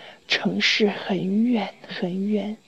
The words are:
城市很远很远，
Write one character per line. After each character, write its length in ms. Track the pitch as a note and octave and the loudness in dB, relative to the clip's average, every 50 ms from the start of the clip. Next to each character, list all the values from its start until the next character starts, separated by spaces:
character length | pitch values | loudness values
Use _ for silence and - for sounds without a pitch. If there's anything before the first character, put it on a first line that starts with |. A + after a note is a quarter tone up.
| - - - - _ - | -20 -20 -20 -20 _ -4
城 340 | - - - F3+ F3+ G3+ | -2 0 0 0 0 2
市 260 | - - - - A3 G3+ | 2 2 4 4 2 2
很 560 | G3 - - - G3+ E3+ E3 F#3+ G3 G#3+ A3+ | 2 -2 -4 -2 -2 0 0 0 2 2 4
远 240 | B3 B3 G#3+ G3 - - - - | 4 2 2 0 -2 -6 -12 -16
很 440 | - - - G3 F3 F3+ F#3+ G3 G#3 | -14 -6 -4 -4 -2 -2 -2 0 0
远， 260 | G#3+ G3+ G3 G#3 A3 - _ | 0 0 0 -4 -8 -10 _